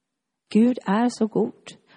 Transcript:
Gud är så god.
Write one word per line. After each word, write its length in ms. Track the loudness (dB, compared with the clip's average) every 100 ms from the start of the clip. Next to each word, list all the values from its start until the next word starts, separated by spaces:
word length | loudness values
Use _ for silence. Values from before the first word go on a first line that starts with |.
| _ _ _ _ -2
Gud 260 | 2 2 2 -2
är 240 | 0 0
så 180 | -2 -2
god. 360 | -2 -4 -6 -20 -20 _